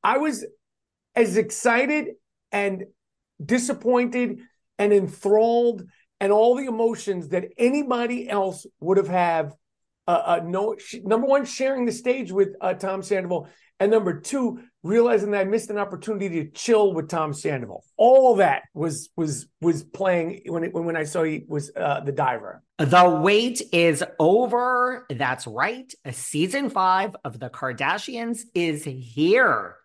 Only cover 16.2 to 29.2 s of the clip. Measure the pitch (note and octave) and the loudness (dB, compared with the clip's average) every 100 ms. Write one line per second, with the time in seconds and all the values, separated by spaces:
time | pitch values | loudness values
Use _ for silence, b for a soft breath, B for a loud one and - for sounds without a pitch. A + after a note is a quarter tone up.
16.2 | G3 E3 D3+ - - A3 G#3 E3 D#3 E3+ | -4 -4 -6 -8 2 4 4 0 -4 -4
17.2 | D#3 D3 D#3+ C#3 A2+ F#2 _ - A#3 C4 | -4 -4 -4 -4 -6 -14 _ 4 8 8
18.2 | B3+ A3+ F3+ C3+ - - D#3+ D3 - - | 8 6 4 2 -4 -6 -4 -6 -10 -6
19.2 | D#3+ C#3+ - _ E3 D#3 - - G3 F3 | -4 -4 -10 _ -2 -2 -6 -4 0 0
20.2 | E3 C#3 - E3 E3+ F3 E3+ E3 D3+ F3 | -2 -8 -8 -6 -4 -4 -4 -4 -4 -2
21.2 | D#3+ D#3 - D3+ D3 - D3 C#3+ C#3+ C#3 | -2 -2 -6 -8 -8 -6 -2 -2 -4 -2
22.2 | C3+ A#2+ G2+ - _ - D3 F3+ F3+ D#3+ | -2 -2 -10 -18 _ -4 4 8 8 6
23.2 | E3+ G#3 A#3+ A#3+ - E3+ E3+ C#3+ - - | 2 2 2 -4 -2 2 2 2 -4 0
24.2 | D#3 G3+ B3 A#3+ B3 B3 B3 B3+ B3+ B2 | 4 4 2 0 0 0 -2 -4 -10 -4
25.2 | C3 C3 - A2 E3 B3 B3+ - C#3 B2 | -4 -4 -8 -4 -4 -4 -14 -18 -14 -12
26.2 | - D3 F3+ C4+ C#4 G3+ F#3 F#3 G3 F#3+ | -8 -2 -2 -2 -2 0 2 2 -2 -6
27.2 | C3 A2+ B2 - C3 A#2+ C#3 G3 - A#3+ | -12 -10 -12 -8 -8 -4 -4 -4 -6 -8
28.2 | A#3 A#3 - F3+ E3+ D3+ D3+ C3 A#2+ A#2 | -8 -8 -6 -2 -2 -4 -8 -12 -12 0